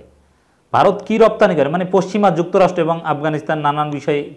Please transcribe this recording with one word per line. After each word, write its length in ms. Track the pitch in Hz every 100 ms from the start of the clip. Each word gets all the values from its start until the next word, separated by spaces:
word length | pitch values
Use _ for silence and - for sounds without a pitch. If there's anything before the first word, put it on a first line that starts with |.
| - _ _ _ _ _ _
ভারত 320 | 123 170 180
কি 140 | - 220
রপ্তানি 380 | 220 220 208 156
করে? 140 | 139
মানে 160 | 170 180
পশ্চিমা 400 | 190 175 214 202
যুক্তরাষ্ট্র 500 | 165 170 196 180 175
এবং 180 | 160 165
আফগানিস্তান 560 | 160 143 156 151 151 156
নানান 320 | 147 147 151
বিষয়ে 420 | 143 - 147 147